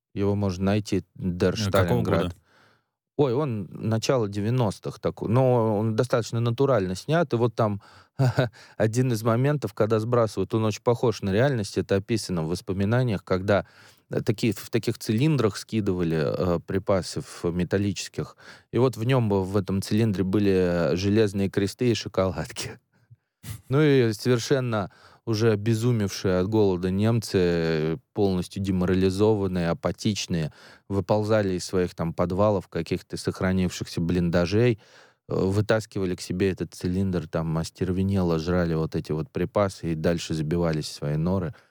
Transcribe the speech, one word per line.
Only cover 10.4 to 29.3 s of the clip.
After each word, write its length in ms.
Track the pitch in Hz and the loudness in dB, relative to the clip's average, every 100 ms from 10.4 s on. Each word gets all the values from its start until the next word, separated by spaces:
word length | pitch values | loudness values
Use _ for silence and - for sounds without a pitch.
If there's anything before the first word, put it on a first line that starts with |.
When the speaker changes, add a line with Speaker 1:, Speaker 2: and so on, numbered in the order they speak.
| 92 113 | -2 0
Speaker 1:
он 100 | 110 | 0
очень 160 | - | 0
похож 380 | 123 120 120 - | 0 2 0 0
на 100 | 98 | 0
реальность, 460 | 98 143 120 98 98 | 2 2 0 -2 -4
это 200 | - 98 | 0 -2
описано 460 | - 113 - 87 | 0 -4 -2 -4
в 40 | 78 | -2
воспоминаниях, 720 | 90 - 92 98 123 123 92 | -4 -4 -2 0 2 0 -2
когда, 440 | - 92 101 98 - - - _ - | -2 -2 2 0 0 -12 -20 _ -8
э, 100 | 117 | -4
такие, 320 | 117 107 120 | -2 0 -2
в 160 | - - | -2 -4
таких 260 | 117 120 - | -4 -2 -4
цилиндрах 580 | - 110 156 139 107 - | -2 0 2 2 0 -2
скидывали, 600 | - 110 101 90 85 80 | -4 -2 0 0 0 0
э, 380 | 65 - 90 85 - | 0 0 0 -2 -2
припасы 560 | 92 - 95 - 80 | -4 0 0 -2 -8
в 240 | - - 87 | -10 -6 -4
металлических. 840 | 87 85 101 101 87 - - 76 - - - _ | -2 0 0 0 -4 -8 -10 -10 -14 -20 -20 _
И 80 | 113 | 0
вот 180 | 127 110 | 0 0
в 60 | |
нём, 260 | 117 135 110 | 0 0 2
в 260 | 98 92 104 | 0 0 -2
этом 240 | 92 95 | 0 -2
цилиндре 400 | - 107 113 98 | 0 0 2 0
были, 680 | 92 104 98 92 90 87 76 | 0 2 4 4 2 2 0
э, 20 | 85 | 0
железные 540 | 101 104 104 98 98 | 2 2 2 0 -2
кресты 420 | - 98 - 123 | 0 -2 0 0
и 40 | 107 | 0
шоколадки. 840 | - - 95 76 - - - - _ _ _ - _ _ | -2 -2 -2 -2 -8 -10 -12 -14 _ _ _ -20 _ _
<laughs> 260 | - 107 - | -18 -14 -2
Ну 120 | 139 | 2
и 320 | 151 135 117 | 4 4 4
совершенно 760 | 107 120 123 - 135 123 107 87 - - - - | 0 0 0 2 -2 0 -2 -4 -10 -20 -12 -4
уже 260 | 107 117 | 0 2
обезумевшие 880 | 104 110 110 120 117 98 - 98 90 | 2 2 0 2 2 0 -2 0 2
от 80 | 95 | 2
голода 420 | 110 101 87 92 | 4 4 2 0
немцы, 460 | 95 110 117 - 98 | 2 2 0 0 2
э, 600 | 87 85 80 78 78 80 - | 2 2 0 0 -2 -4 -6
полностью 480 | - 98 92 - 98 | 0 0 0 -2 -4
деморализованные, 1040 | 98 92 90 92 95 95 107 | -2 0 2 2 2 4 2